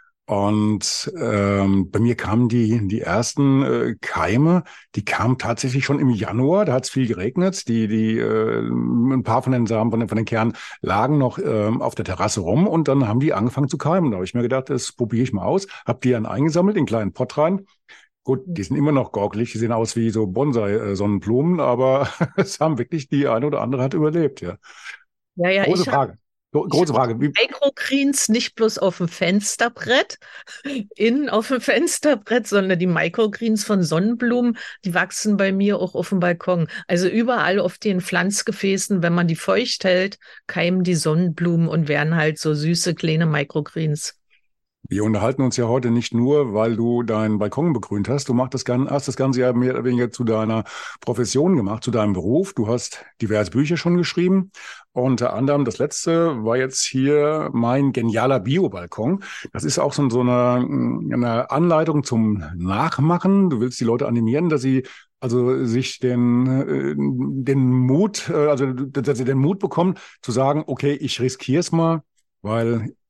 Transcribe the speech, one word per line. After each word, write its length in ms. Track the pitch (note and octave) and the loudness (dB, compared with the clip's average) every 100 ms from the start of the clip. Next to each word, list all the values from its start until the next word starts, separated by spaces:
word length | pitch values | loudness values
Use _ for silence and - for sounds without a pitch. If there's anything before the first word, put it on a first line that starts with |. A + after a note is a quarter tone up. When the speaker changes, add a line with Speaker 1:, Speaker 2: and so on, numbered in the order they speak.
| _ _ - | _ _ -4
Speaker 1:
Und, 840 | G2+ G2+ G#2+ G#2+ G#2 - - - E3+ | 0 2 2 2 0 -2 -6 -8 -6
ähm, 720 | A#2 G#2 G2+ G2+ G2 G2 F#2 | -2 0 2 2 4 2 2
bei 80 | G#2+ | 0
mir 160 | A#2 A#2 | 0 0
kamen 320 | F#2 A2 A#2+ | 0 2 2
die, 400 | A#2+ A2 A#2 F#2+ | 2 2 2 0
die 140 | G#2+ | -2
ersten, 600 | - G2 A#2 - C#3 C3+ | -2 -2 -2 0 2 4
äh, 320 | C3 A#2+ A#2+ - | 2 0 -2 -4
Keime, 640 | - - E2 A#2 D#3+ F3+ - - - | -6 -4 0 2 4 4 0 -18 -10
die 100 | - | -8
kamen 360 | - - A#2+ B2+ | -4 -2 0 0
tatsächlich 440 | A2 A2+ C3 C3+ | -2 -4 -2 -2
schon 140 | C3+ C#3+ | 0 0
im 140 | C3+ | 2
Januar, 540 | G#2+ - A2 C3+ F#3+ F#3 | 0 -2 0 2 2 2
da 80 | |
hat's 180 | B2+ - | 0 0
viel 160 | C3+ A#2+ | -2 0
geregnet, 600 | G2+ G#2+ F3 F#3+ F#3 - | 0 -2 0 0 -2 -2
die, 200 | A2+ A2 | 0 2
die, 320 | A2 A2 A2+ | 2 2 0
äh, 400 | A2 A2 A2 A2+ | 0 0 0 0
ein 640 | A#2 A#2+ A#2+ B2 B2+ C3 | -2 -2 0 2 2 2
paar 180 | A#2 A#2+ | 2 0
von 120 | B2+ | 2
den 120 | B2+ A2 | 0 2
Samen, 240 | A2 A2+ | 2 0
von 100 | A2+ | 0
den, 80 | A2+ | -2
von 100 | A2 | -2
den 80 | G#2+ | -2
Kernen 280 | A2 A2+ - - - | 0 0 -2 -14 -10
lagen 360 | - G#2 C3 D3+ | -2 0 2 2
noch, 220 | B2 C3+ | 2 -2
ähm, 420 | E3+ A2 G#2 A#2+ | -2 0 0 0
auf 140 | A#2 - | -2 -4
der 100 | G2 | -6
Terrasse 360 | F2+ G#2 G#2+ | -2 -2 -2
rum 260 | E2 B2+ G3+ | 0 2 4
und 200 | E3 C#3+ | 2 2
dann 200 | C#3 A2 | 2 2
haben 120 | A#2 | 2
die 140 | D3+ | 0
angefangen 340 | - A#2+ - C#3+ | 0 -2 0 -2
zu 120 | D3+ | -2
keimen. 320 | D3 F#3 D3+ | 0 2 0
Da 60 | F#2 | -2
habe 80 | F#2 | -4
ich 100 | A#2+ | -2
mir 80 | |
gedacht, 260 | A#2 C3 C3 | 0 -2 -2
das 220 | C3 - | -4 -4
probiere 320 | - A2+ A#2 | -6 -2 0
ich 100 | B2+ | 0
mal 120 | G2 F#2+ | -2 -2
aus, 200 | F#3+ - - - | -2 -4 -12 -6
hab 140 | - | -2
die 100 | B2+ | 0
dann 160 | A#2 A2 | 0 -2
eingesammelt 500 | G#2+ D#3+ D#3+ F#3+ G3 | -2 0 2 2 2
in 40 | |
einen 40 | C3+ | 0
kleinen 280 | A2+ G2 | 0 -2
Pott 220 | - B2+ - | -4 -4 0
rein. 260 | D#3+ G3 - _ _ - _ _ | 2 0 -6 _ _ -20 _ _
Gut, 180 | - C3 F#3 | -4 -4 -4
die 160 | E3 | -8
sind 160 | F#2+ C#3 | -4 0
immer 140 | D3 | 2
noch 200 | C#3 G#2+ | 2 0
gorkelig, 400 | G2+ G2+ G#2 A#2+ | -2 -4 -2 -4
die 60 | A2 | -2
sehen 140 | A2+ | -2
aus 240 | A2+ A2+ A#2 | 0 -2 0
wie 160 | A2+ | 0
so 160 | G#2+ G2+ | 0 -2
Bonsai, 460 | F#2+ C#3+ A#2 G2+ | 0 0 0 0
äh, 220 | G#2+ G#2 G2 | 0 -2 -2
Sonnenblumen, 640 | G#2 G2+ G2+ B2 E3 F3 | 0 0 0 0 2 2
aber 480 | C3 A#2+ C3 C3+ C3 - | 0 2 2 2 0 -2
<laughs> 180 | E3+ - | -4 -2
es 220 | - - | -4 0
haben 180 | D#3+ B2+ | -2 0
wirklich 300 | A#2+ D#3+ - | -4 -6 -2
die 200 | C#3+ C3+ | 0 2
eine 200 | A2+ D3 | 0 0
oder 140 | C#3+ | -2
andere 200 | A2 C3 | -2 -2
hat 140 | C3 D#3+ | -2 0
überlebt, 460 | D3+ E3+ D3 - | 0 2 -2 -2
ja. 160 | F2+ - - - - - _ _ _ - | -12 -12 -16 -20 -20 -20 _ _ _ -2
Speaker 2:
Ja, 120 | F3 | 0
ja, 140 | G3 | 2
Speaker 1:
Große 180 | G3 F3+ | 2 0
Speaker 2:
ich 60 | B3+ | 0
hab 80 | C#3 | 0
Speaker 1:
Frage. 220 | A#2 - _ _ _ | -2 -6 _ _ _
Gro-, 160 | D3+ - | -4 0
große 160 | C#3+ | 2
Speaker 2:
ich 60 | E3+ | 2
hab 80 | A#2+ | 2
Speaker 1:
Frage. 220 | B2 A2+ | 0 0
Wie 100 | D3 | 0
Speaker 2:
Microgreens 1000 | F#3+ - - C#4 - - C#4 C#4 C#4 - | 0 0 2 -2 0 -2 0 2 0 0
nicht 240 | A3+ - | 0 -2
bloß 240 | - A3 - | -2 -2 2
auf 200 | G3 - | -2 0
dem 100 | E3+ | -6
Fensterbrett, 1120 | - F3 G3+ G3+ - A#3 - A3 C4 G4+ - - - - - | -2 0 2 0 -2 -2 -2 0 0 0 -8 -20 -20 -20 -14
<laughs> 320 | C#4 C4+ G3+ - | -8 -8 -8 0
innen 340 | A3+ C4+ C#4+ | 2 2 0
auf 180 | - A3 | -2 0
dem 140 | B3+ | -2
Fensterbrett, 840 | C4+ A3+ F4 - D4+ A#3 - A#3+ A3 | 2 2 2 0 2 0 0 -2 2
sondern 320 | G3+ F#3+ F3 | 0 2 2
die 80 | F3+ | 2
Microgreens 800 | D#3+ E3 G3 G#3+ - A3+ A3 | 2 0 0 0 0 -2 -2
von 180 | - G3 | 0 0
Sonnenblumen, 720 | D#3+ D#3+ G#3 A#3+ A#3+ B3 A#3+ A3+ - - F#3 | 2 2 0 0 0 2 0 -2 -8 -8 -2
die 80 | |
wachsen 420 | E3+ F#3 - G#3+ G3+ | 0 -2 -2 0 2
bei 160 | G3 | 2
mir 280 | F#3+ G3+ F#3 | 2 2 0
auch 160 | F3+ - | -2 -4
auf 140 | F3 | -2
dem 100 | F#3+ | 0
Balkon. 480 | F3 E3+ - F3 D#3 - - | 0 0 0 0 0 -4 -2
Also 200 | F3 F3+ | 0 2
überall 500 | A3+ A#3+ A#3 D3+ G3 | 2 0 0 2 2
auf 200 | F3+ - | 0 -2
den 220 | G#3+ F3+ | -2 -2
Pflanzgefäßen, 1000 | - F3 F#3 G3+ - G3+ G3 G3 - F#3+ | 0 0 0 -2 -4 -2 -2 0 0 0
wenn 140 | E3+ F3 | 2 2
man 100 | E3+ | 2
die 100 | D#3+ | 0
feucht 480 | - F#3+ B3+ - | 0 0 0 -2
hält, 360 | F#3+ F3+ G3 - - - - | 0 2 0 -6 -20 -20 -10
keimen 380 | E3+ F3 F#3 | -2 0 2
die 100 | F3+ | 2
Sonnenblumen 760 | E3 D#3+ D#3+ F3+ D#3+ F3 E3 E3 | 0 2 2 0 0 0 2 2
und 200 | E3+ D3+ | 0 0
werden 280 | D3 D#3 E3 | 0 2 2
halt 220 | D#3 D3+ | 0 0
so 160 | D#3 | -2
süße 400 | D3 D#3+ E3+ F3+ | 0 0 0 0
kleine 320 | D#3 E3 D#3 D#3+ | -2 0 2 2
Microgreens. 880 | D3 D3 D#3 D3 E3 D#3 D3 - - _ _ _ _ _ _ - | 0 -2 -4 -6 -4 -4 -4 -8 -14 _ _ _ _ _ _ -8
Speaker 1:
Wir 160 | G2+ G#2+ | -2 0
unterhalten 380 | G#2 A2+ C3+ | 2 0 2
uns 120 | B2+ B2 | 0 2
ja 120 | A#2 | 0
heute 220 | B2+ A#2+ | 2 2
nicht 240 | A#2 - | 0 0
nur, 400 | A#2 B2 D3 B2+ | 0 4 2 2
weil 220 | G#2 A2+ A2+ | 0 0 0
du 280 | A#2 A#2+ | 0 0
deinen 360 | A#2 A2 G#2+ G#2 | 0 0 0 0
Balkon 320 | G#2 - E3+ | -2 0 0
begrünt 380 | A#2+ - G#2 G2 | 0 -2 -4 -2
hast. 180 | C#3+ C3+ | -2 0
Du 60 | |
machst 220 | A#2+ C3 B2 | 0 0 -4
das 100 | - | -2
Gan-, 240 | B2 C#3 | 0 0
hast 180 | C#3 C#3 | -2 -4
das 80 | B2 | -2
Ganze 240 | C3+ B2+ | 0 2
ja 140 | B2+ | 2
mehr 200 | A#2+ B2+ | 2 0
oder 120 | B2 B2 | 0 0
weniger 260 | B2 A#2+ | 0 -2
zu 140 | - A2+ | -2 -2
deiner 400 | A2 A2 A2+ - - - - | 0 0 -2 -4 -10 -14 -10
Profession 560 | - A#2+ A2+ C3+ F3 E3 | -6 -2 0 2 2 2
gemacht, 280 | G2 A2+ | 0 -4
zu 80 | - | -2
deinem 200 | A#2 G#2 | 0 0
Beruf. 420 | F#2 G2+ D3 G3 | 0 0 0 0
Du 140 | - G#2+ | -2 -2
hast 380 | A#2+ - - - - | -2 -4 -14 -20 -6
diverse 300 | G#2+ G#2+ G2 | -2 0 0
Bücher 260 | A#2 D3 E3+ | 0 0 0
schon 180 | F3 F3 | 2 0
geschrieben. 560 | E3+ - F3+ F#3+ F#3 - - - _ | 0 0 2 2 0 -10 -20 -20 _
Unter 420 | B2+ B2+ A#2 A#2+ | -2 0 2 0
anderem 300 | G#2+ C3+ C#3+ | 0 0 2
das 140 | B2 - | 0 -2
letzte 640 | D3 - E3+ E3 E3+ B2 | -4 -2 0 2 2 0
war 140 | A2 B2 | -2 0
jetzt 260 | C3 C3 | -2 -2
hier 680 | - C3 C#3 D3 D3 D#3 - | -4 0 2 2 2 0 -2
mein 400 | A#2 A#2 C3+ C#3 | -2 0 2 2
genialer 480 | B2 A2+ A2 B2+ C3 | 0 0 0 2 0
Bio-Balkon. 840 | G2 F#3+ D#3 F#2 F2 - A#2+ G3 - - - | 0 0 0 -4 -12 -4 -2 -2 -6 -16 -12
Das 100 | - | -6
ist 160 | D3+ - | -4 0
auch 140 | C3+ | -2
so, 160 | - C3+ | 0 0
so 120 | B2 | 2
eine, 340 | B2 B2 B2 B2 C3+ C#3 A#2+ B2 - | 2 2 2 2 0 -2 -2 -2 -2
eine 380 | A#2+ A#2+ A#2 - | -2 0 0 -2
Anleitung 520 | C#3 F3 D#3 D#3+ D3+ | 0 2 2 2 0
zum 400 | - A2+ A2 G2 D2+ F2 | 0 0 2 0 -4 -6
Nachmachen. 920 | F2+ G2+ D#3 - D3+ F3 F#3+ G3 F#3+ | -4 0 -2 2 2 2 2 4 4
Du 120 | A#2+ | 2
willst 180 | B2+ - | -2 -2
die 60 | A#2 | 0
Leute 220 | A#2+ A#2 | 0 0
animieren, 420 | A#2+ A2+ C#3+ E3+ | 0 0 0 2
dass 140 | D3 | 0
sie 200 | C3+ C3 C3 - _ _ | 2 0 -2 -16 _ _
also 420 | B2+ B2 B2 C3 | -2 0 2 0
sich 360 | B2 A#2+ B2+ - | 0 0 -2 -4
den, 480 | B2 B2 A#2+ A#2+ C3 | -2 2 2 4 2
äh, 480 | C3 D3+ C#3 C#3 D3 | 0 0 -2 -2 -2
den 720 | C#3+ B2+ C#3 C3+ B2+ C#3 B2+ | -2 -2 -4 -4 -2 2 2
Mut, 600 | B2+ B2+ C#3+ G#3 G#3 - | 2 2 2 0 -2 -4
äh, 180 | E3 D3+ | 0 2
also 260 | C3+ C3+ | 2 0
dass 440 | B2+ C#3 C3+ B2 B2 | -2 -6 -4 -2 -2
sie 60 | C3 | 0
den 120 | C3+ | 2
Mut 220 | C#3+ G3 | 2 0
bekommen, 360 | F#3 C#3 F#3 - - - | -2 0 0 -2 -10 -14
zu 120 | - | -4
sagen, 300 | A#2 C3+ D3 D#3 | 0 0 0 -4
okay, 260 | B2+ C#3+ | -4 -2
ich 280 | C#3+ D3 - | -2 -4 -2
riskier's 500 | B2+ - - D3 F3 | -4 -4 -2 -2 0
mal, 300 | E3 E3 D#3+ - _ _ _ | 0 2 0 -6 _ _ _
weil 520 | G#2 A2+ A#2 A#2 G#2+ - | -4 -2 0 -2 -4 -10